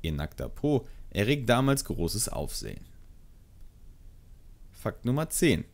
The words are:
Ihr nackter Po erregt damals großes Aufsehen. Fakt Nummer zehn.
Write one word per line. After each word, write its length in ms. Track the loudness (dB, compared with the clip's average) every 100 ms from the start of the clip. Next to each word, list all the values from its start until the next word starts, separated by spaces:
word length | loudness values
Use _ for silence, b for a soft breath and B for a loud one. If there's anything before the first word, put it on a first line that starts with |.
Ihr 100 | -2
nackter 380 | -2 -4 -6 -8
Po 360 | -2 2 2 B B B
erregt 360 | 0 2 2 4
damals 380 | 4 6 4 0
großes 420 | 0 0 0 -2
Aufsehen. 560 | -2 -4 -6 -8 -10 -14 -20 -20 -20 -20 -20 -20 -20 -20 -18 -20 -18 -20 -20 -20 -20 -20 -20 -20
Fakt 320 | -8 -8 -4 0
Nummer 240 | 0 0
zehn. 340 | 4 6 6 2